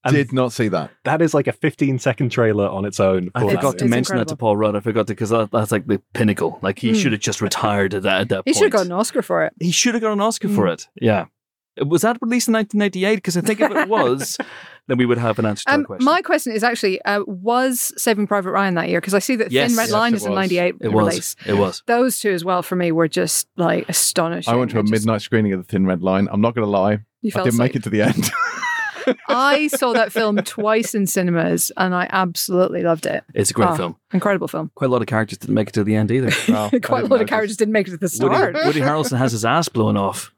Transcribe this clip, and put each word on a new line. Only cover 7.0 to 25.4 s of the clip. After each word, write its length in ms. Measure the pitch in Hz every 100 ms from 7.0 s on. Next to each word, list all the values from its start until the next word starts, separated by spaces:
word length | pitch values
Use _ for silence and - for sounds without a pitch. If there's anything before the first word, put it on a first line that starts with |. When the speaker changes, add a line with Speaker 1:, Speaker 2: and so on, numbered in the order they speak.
Speaker 3:
should 100 | 160
have 100 | 107
just 200 | - 98
retired 520 | 101 - 107 101 98
at 100 | 98
that, 180 | 98 95
at 80 | 120
that 140 | 98 156
Speaker 4:
He 80 |
should 100 | -
have 80 | 415
Speaker 3:
point. 160 | 220 180
Speaker 4:
got 40 | 175
an 40 |
Oscar 220 | 226 -
for 220 | - 175
it. 100 | 156 _
Speaker 3:
He 120 | 170
should 220 | 160 247
have 80 | 226
got 120 | 220
an 80 | 208
Oscar 260 | 214 226 -
for 180 | - 95
Speaker 4:
Mm. 60 |
Speaker 3:
it. 140 | 80 - -
Yeah. 240 | 117 101 80 _ _ _ _ - 139
Was 160 | 165
that 160 | 220 233
released 260 | 226 247 233
in 60 |
nineteen 260 | 220 214 208
ninety-eight? 420 | 208 185 190 214
'Cause 120 | - 170
I 40 |
think 180 | 202 214
if 120 | 285
it 180 | 233 196
was, 480 | 214 131 135 - - - -
Speaker 4:
<laughs> 240 | - - -
Speaker 3:
then 100 | 127
we 80 | 123
would 120 | 120
have 200 | 120 107
an 80 | 110
answer 180 | 101 -
to 80 |
Speaker 4:
Um, 80 | 285
Speaker 3:
that 60 | 277
question. 180 | 190 262
Speaker 4:
my 160 | 339
question 320 | - 311 254
is 100 | 220
actually, 380 | 233 233 202 185
uh, 200 | - 202 202
was 640 | 185 196 247 254 247 - -
Saving 240 | - 208 208
Private 260 | 202 185
Ryan 240 | 190 196 175
that 120 | 165
year? 120 | 180
'Cause 120 | -
I 60 | 196
see 160 | - 247
that 160 | 202
Speaker 3:
Yes. 200 | 127 240
Speaker 4:
Thin 60 | 233
Red 60 |
Speaker 3:
Yes, 80 | 226
Speaker 4:
Line 220 | 214 233
Speaker 2:
it 40 | 220
Speaker 4:
is 80 | 202
a 40 |
Speaker 2:
was. 60 | 196
Speaker 4:
ninety-eight 400 | 190 175 180 -
Speaker 3:
It 140 | 113
was. 140 | 107 101
Speaker 4:
release. 220 | 90 - - -
Speaker 3:
It 80 | 101
was. 280 | 98 - -
Speaker 4:
Those 320 | 233 254 -
two 100 | 208
as 140 | 180 175
well 180 | 180
for 140 | 170 180
me 140 | 175
were 140 | 160 165
just, 380 | - 170 - - -
like, 280 | 170 175 -
astonishing. 640 | 175 - - 165 175 165
Speaker 2:
I 20 | 117
went 140 | 120
to 60 | 113
a 20 |
Speaker 4:
I 40 |
just 80 | 107
Speaker 2:
midnight 280 | 110 110 107
screening 300 | - 117